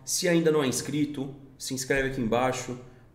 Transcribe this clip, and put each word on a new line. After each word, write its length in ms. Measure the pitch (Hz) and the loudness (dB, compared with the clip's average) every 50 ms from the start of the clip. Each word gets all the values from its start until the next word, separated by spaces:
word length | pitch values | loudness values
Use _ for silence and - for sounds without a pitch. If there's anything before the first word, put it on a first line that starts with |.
Se 240 | - - - - 180 | -6 -4 -4 0 2
ainda 240 | 175 170 170 160 160 | 4 4 4 4 4
não 140 | 151 151 143 | 4 4 2
é 20 | |
inscrito, 640 | 127 123 - - - 139 151 147 139 - - 135 139 - - - - - - | 2 0 -2 -4 -2 0 0 0 0 -2 -6 -8 -8 -10 -14 -18 -20 -16 -12
se 160 | - - 135 | -8 -6 -6
inscreve 340 | 127 - - 139 139 131 131 | -6 0 0 0 2 2 0
aqui 120 | 131 139 | -2 -2
embaixo. 560 | 120 107 113 120 127 131 127 - - - 120 123 - - - - - - - | 0 0 2 2 2 2 0 -2 -6 -8 -10 -10 -12 -18 -20 -20 -20 -20 -6